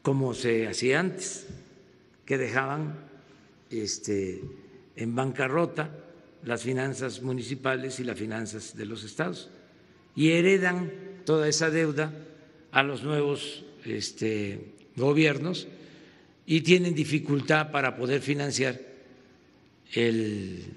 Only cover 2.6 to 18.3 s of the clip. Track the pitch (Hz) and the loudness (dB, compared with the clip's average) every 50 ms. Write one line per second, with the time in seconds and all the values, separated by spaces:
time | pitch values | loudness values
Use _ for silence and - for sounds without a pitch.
2.6 | 135 135 143 151 156 151 151 - - - - - - - - - - - - _ | 0 0 -2 -2 -4 -4 -6 -10 -14 -18 -20 -20 -20 -20 -20 -20 -20 -20 -20 _
3.6 | _ _ - 113 107 98 - - - - 104 101 95 92 90 92 - - - - | _ _ -6 -4 -2 -4 -4 -6 -2 -2 0 0 0 -2 -4 -8 -10 -12 -14 -16
4.6 | - - - - - - _ - 113 117 117 123 131 135 131 139 135 131 135 165 | -20 -20 -20 -20 -20 -20 _ -6 -4 -2 0 0 0 0 0 -2 -2 2 2 2
5.6 | 170 165 170 160 151 156 - - - - - - - - - - - 120 120 113 | 2 2 0 -6 -6 -6 -8 -16 -18 -20 -20 -20 -20 -20 -20 -12 -4 -4 -4 -2
6.6 | - 123 131 127 131 135 127 104 135 127 110 - 123 131 127 127 113 110 139 127 | 0 -2 0 0 0 -2 -2 -4 -6 -6 -6 -6 -4 -4 -4 -4 -4 -6 -8 -2
7.6 | - 135 131 127 131 131 - - 127 120 104 92 104 110 110 110 113 98 104 110 | 0 0 0 0 -2 -6 -6 -4 -4 -4 -4 -4 -4 -4 -4 -4 -6 -6 -8 -10
8.6 | 104 - - 110 107 104 113 104 104 107 - - 160 185 175 - - - - - | -12 -12 -12 -10 -8 -8 -8 -10 -10 -10 -4 -4 -4 -4 -4 -8 -14 -18 -20 -20
9.6 | - - - - - - - - - _ _ - 147 160 165 170 175 185 196 190 | -20 -20 -20 -20 -20 -20 -20 -20 -20 _ _ 2 4 4 6 6 6 6 6 6
10.6 | 180 180 180 180 180 160 - - - - - - - - 156 156 151 151 151 156 | 4 2 2 0 -2 -4 -8 -10 -14 -14 -16 -8 0 2 2 4 4 2 2 2
11.6 | 165 160 156 165 165 156 143 147 156 156 151 151 151 - - - - - - - | 2 2 4 4 2 2 2 0 -2 -2 -4 -12 -16 -18 -20 -20 -20 -20 -20 -20
12.6 | - - - 131 139 143 139 120 117 147 151 147 147 143 143 123 - - - - | -20 2 2 2 4 4 0 -4 -2 0 0 2 2 2 0 -2 -4 -10 -10 -12
13.6 | - - - - - 113 110 107 104 - - - 110 110 110 104 104 101 101 104 | -16 -18 -20 -14 -8 -6 -6 -4 -6 -8 -6 -2 -2 0 0 0 -2 -4 -6 -8
14.6 | 104 - - - - - - 120 127 139 143 156 156 151 139 131 143 175 180 - | -12 -16 -20 -20 -20 -14 -4 0 2 4 6 6 6 6 4 2 -2 -4 -4 -4
15.6 | - - - - - - - - - - - - - - _ _ _ - 151 165 | -8 -12 -16 -18 -20 -20 -20 -20 -20 -20 -20 -20 -20 -20 _ _ _ 0 2 2
16.6 | 135 160 180 180 180 175 165 147 151 - 151 151 - - 143 139 127 - 156 156 | 6 6 6 6 6 2 2 0 0 2 2 0 2 2 0 0 4 4 4 4
17.6 | 156 151 147 143 135 127 123 113 123 123 139 139 - 135 | 4 2 0 0 0 0 0 -2 0 0 0 0 0 0